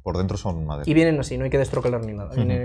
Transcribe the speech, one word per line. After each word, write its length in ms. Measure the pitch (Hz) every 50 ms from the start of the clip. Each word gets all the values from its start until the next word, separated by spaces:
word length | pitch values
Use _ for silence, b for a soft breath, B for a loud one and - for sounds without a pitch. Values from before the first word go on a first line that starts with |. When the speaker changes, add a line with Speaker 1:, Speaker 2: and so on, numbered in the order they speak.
Speaker 1:
por 140 | - 92 85 87
dentro 180 | 95 92 104
son 300 | 101 - 101 87 82 80
madera. 240 | 73 76 73 73 165
Speaker 2:
Y 20 | 151
vienen 260 | 160 165 165 156 139
así, 180 | 127 - 127 127
no 60 | 135
hay 60 | 131
que 80 | 139 139
destroquelar 460 | 131 - - 131 120 123 123 117 113
ni 100 | 110 107
nada, 160 | 101 101 -
Speaker 1:
Ujú. 60 | -
Speaker 2:
vienen 260 | 127 107 101 123 123